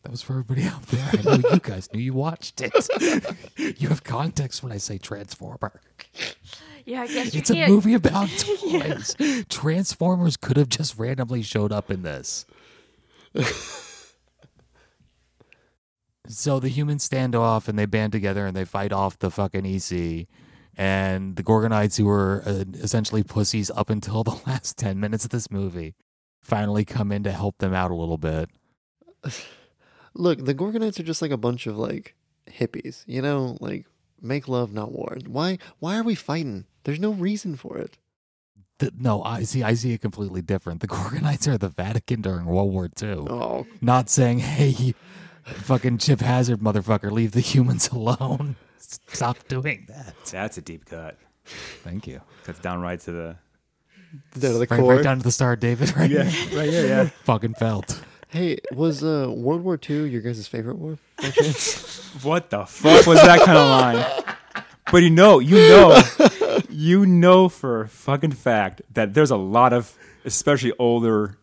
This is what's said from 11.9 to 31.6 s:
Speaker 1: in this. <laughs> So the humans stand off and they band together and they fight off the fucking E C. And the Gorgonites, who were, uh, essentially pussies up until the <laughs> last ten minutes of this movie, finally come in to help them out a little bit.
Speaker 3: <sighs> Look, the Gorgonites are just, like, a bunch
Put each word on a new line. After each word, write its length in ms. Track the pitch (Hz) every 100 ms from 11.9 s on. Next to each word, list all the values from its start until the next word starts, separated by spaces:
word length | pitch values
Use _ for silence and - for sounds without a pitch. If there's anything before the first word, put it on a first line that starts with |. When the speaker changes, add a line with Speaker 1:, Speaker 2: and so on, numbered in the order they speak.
Speaker 1:
in 120 | 95
this. 420 | 85 69 65 - - _ _ _ _ _ _ _ _
<laughs> 520 | - 123 - - - - - - _ _ _ _ _ _ _ _ _ _ _ _ _ _ _ _ _ _ _ _ _ -
So 320 | 113 151 135
the 80 | 131
humans 340 | 127 147 147
stand 320 | - 131 127
off 320 | 120 113 110 110
and 100 | 104
they 100 | 104
band 260 | 110 107
together 340 | 107 98 98 98
and 100 | 95
they 80 |
fight 280 | 92 98 101
off 260 | 98 98 -
the 140 | 95
fucking 340 | - 98 95 95
E 140 | 95
C. 480 | - 87 85 82 85 _ _ _ _ -
And 580 | 95 95 95 95 95
the 80 | 87
Gorgonites, 540 | 87 110 113 110 104 -
who 60 |
were, 400 | 101 101 95 98 104
uh, 180 | 98 95
essentially 500 | - 104 117 107 110
pussies 440 | 104 107 101 110 98
up 180 | - 104
until 320 | 107 101 110
the 160 | 113 -
<laughs> 40 | -
last 300 | 131 - -
ten 220 | 104 95
minutes 240 | 104 107
of 80 | 113
this 180 | 123 -
movie, 460 | 98 98 87 80 - _ _ _ _
finally 440 | - 104 104 104
come 260 | 104 120 101
in 140 | 101
to 80 | 101
help 260 | 95 101 -
them 160 | 95
out 160 | 92 90
a 60 | 85
little 200 | 82 80
bit. 300 | 80 78 82 _ _ _ _ _ 339 _
Speaker 3:
<sighs> 880 | 143 - - - _ _ _ _ _
Look, 300 | - 175 151
the 100 | 135
Gorgonites 460 | 135 196 220 220 202
are 40 |
just, 160 | 165 156
like, 120 | 160
a 40 | 127
bunch 300 | 120 123